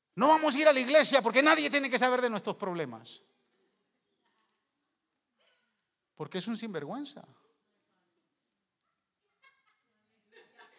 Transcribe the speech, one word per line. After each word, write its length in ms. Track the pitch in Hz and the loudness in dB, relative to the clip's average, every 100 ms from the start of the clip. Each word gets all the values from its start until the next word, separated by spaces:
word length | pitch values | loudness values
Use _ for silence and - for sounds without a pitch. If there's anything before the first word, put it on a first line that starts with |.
| _ | _
"No 140 | - 269 | -2 2
vamos 260 | 320 311 | 4 2
a 40 | 254 | 4
ir 100 | 311 | 4
a 40 | |
la 80 | 269 | 4
iglesia 400 | 247 302 269 262 | 4 4 4 2
porque 220 | 233 226 | 2 2
nadie 260 | 294 320 294 | 4 2 0
tiene 220 | 285 269 | -2 -2
que 80 | 233 | 0
saber 240 | 254 254 | 0 0
de 80 | 247 | -2
nuestros 260 | 214 220 175 | -4 -8 -8
problemas". 640 | 196 175 143 113 113 - _ _ _ _ _ _ _ _ _ _ _ _ _ _ _ _ _ _ _ _ _ _ _ _ _ _ _ _ _ | -8 -8 -10 -12 -20 -20 _ _ _ _ _ _ _ _ _ _ _ _ _ _ _ _ _ _ _ _ _ _ _ _ _ _ _ _ _
Porque 240 | - 147 190 | -16 -10 -10
es 100 | 180 | -8
un 80 | 220 | -10
sinvergüenza. 680 | 233 170 143 226 285 - - 127 _ _ _ _ _ _ _ _ _ _ _ _ _ _ _ _ _ _ _ _ _ _ _ _ _ _ _ _ _ 440 _ _ - | -10 -10 -10 -12 -14 -18 -20 _ _ _ _ _ _ _ _ _ _ _ _ _ _ _ _ _ _ _ _ _ _ _ _ _ _ _ _ _ _ _ _ _ -20